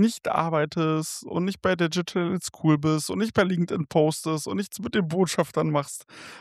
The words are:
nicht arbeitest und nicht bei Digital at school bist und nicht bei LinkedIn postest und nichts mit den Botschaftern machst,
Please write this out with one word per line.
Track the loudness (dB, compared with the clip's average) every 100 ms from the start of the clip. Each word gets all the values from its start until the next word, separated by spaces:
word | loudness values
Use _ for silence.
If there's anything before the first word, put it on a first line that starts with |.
nicht | 2 2 -2
arbeitest | 0 2 2 0 0 0 0 -2 -8 -6
und | -2 -2
nicht | 0
bei | 0 2
Digital | 2 0 -2 -2 -2 -2
at |
school | -6 -2 2 4
bist | 4 0 0
und | -2
nicht | 0
bei | 2
LinkedIn | 2 2 0 -2 0
postest | 2 4 2 -2 -4 -4
und | -6
nichts | -6 -8
mit | -4 0
den | 0
Botschaftern | 2 0 0 -2 0 0
machst, | 0 -2 -8 -16 -20 -18 -18